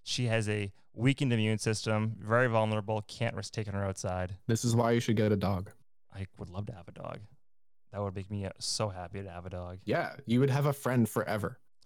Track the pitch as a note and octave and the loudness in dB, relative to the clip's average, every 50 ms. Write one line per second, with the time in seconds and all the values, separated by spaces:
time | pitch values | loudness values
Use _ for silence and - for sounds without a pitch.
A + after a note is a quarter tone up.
0 | - - - - B2 A2+ A2+ A2+ G#2 G#2+ G#2 G#2 G2+ G2+ - - - - - A2 | -8 -6 -2 0 0 2 2 2 2 2 0 -2 -2 -6 -8 -12 -20 -14 -4 0
1 | A2+ C#3 C3 - D3 B2 A#2+ A2 G#2+ G#2+ A2 G#2 - A2+ G#2+ - - A2+ A2 G#2+ | 2 2 4 4 4 4 4 4 4 4 2 2 2 0 0 0 0 0 2 2
2 | A2 A2 G#2+ - A2 G#2+ A2+ A#2+ B2+ A#2+ A2+ A2 A2 G#2+ G#2+ G#2+ G2 G#2+ A2 G#2+ | 2 0 -2 -4 -2 2 4 4 4 4 4 4 4 4 2 0 0 -2 -2 -2
3 | - - - - A#2 A#2 - G#2+ G2+ - - A2+ G#2 G2+ G2 G2 G2 G2 F#2+ - | -4 -6 -6 -2 -2 -2 -2 -4 -8 -6 -6 -6 -4 -4 -2 -2 -2 -2 -4 -4
4 | - F#2+ F2+ F2+ F2+ F2+ G2 - - - A2+ A2 - A#2+ A#2 A#2 A#2 A#2 A#2+ A#2 | -4 -4 -2 -2 -2 -4 -6 -6 -2 0 0 2 2 4 4 4 6 6 4 4
5 | - - G#2+ A2 G#2+ G#2+ G#2 F#2+ F#2 F#2+ G2+ F2 G2 - - - - - - - | 4 2 2 4 4 4 2 2 2 0 0 -2 -4 -8 -14 -20 -20 -20 -20 -20
6 | - - - G2 G2 - - - G2+ - F2 - G#2 - A2 F#2 G2+ - - - | -20 -14 -10 -10 -10 -10 -10 -14 -14 -10 -8 -8 -8 -8 -10 -12 -14 -16 -14 -12
7 | E2+ E2 - - - - - - - - - - - - - - - - - G2+ | -10 -10 -10 -12 -14 -18 -20 -20 -20 -20 -20 -20 -20 -20 -20 -20 -18 -10 -6 -4
8 | G2+ G2 F#2 G2+ F#2+ - G#2 G2+ G2+ F#2+ - - - - - - A2 G#2 F#2 F2+ | -4 -4 -4 -6 -6 -6 -4 -4 -4 -6 -6 -6 -6 -4 -2 0 -2 -2 -4 -6
9 | F2 F2 G2+ G2 G2 F#2+ E2+ F2 F2 F#2 F2 F2+ F2+ F2+ F#2 F#2 - G2+ B2+ E3 | -10 -8 -8 -10 -10 -10 -10 -10 -10 -8 -8 -8 -8 -10 -12 -8 -4 -2 0 0
10 | - - - - - A2 A#2 B2 C#3 C3+ B2+ D3 C#3+ D3+ C3+ - - B2 B2+ B2 | 0 -2 -6 -8 -2 2 4 4 4 4 4 4 2 2 2 0 0 2 4 4
11 | A2+ - - A#2 - - G#2+ G#2 G2 - - - - - - - - | 4 4 2 0 0 0 -2 -2 -2 -4 -6 -8 -20 -20 -20 -20 -20